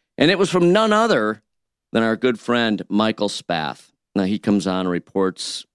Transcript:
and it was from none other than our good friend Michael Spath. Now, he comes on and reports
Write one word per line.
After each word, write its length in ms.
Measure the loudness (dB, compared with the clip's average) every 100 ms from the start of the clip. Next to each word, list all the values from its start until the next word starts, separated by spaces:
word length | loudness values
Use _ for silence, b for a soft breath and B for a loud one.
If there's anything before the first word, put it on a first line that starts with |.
| _ -2
and 140 | 0
it 80 | 2
was 120 | 0
from 220 | 2 4
none 200 | 4 4
other 500 | 2 2 2 0 -4 _ _ _ _ _
than 140 | 0
our 100 | 0
good 240 | 0 0 -2
friend 440 | -2 0 0 -2 -2
Michael 400 | 0 0 0 -4
Spath. 600 | -6 -6 -4 -4 -10 -20 _ _
Now, 80 | -4
he 160 | -2 -2
comes 300 | 0 0 0
on 140 | -4
and 60 | -2
reports 800 | -4 -4 -2 -2 -4 -10 -12 -14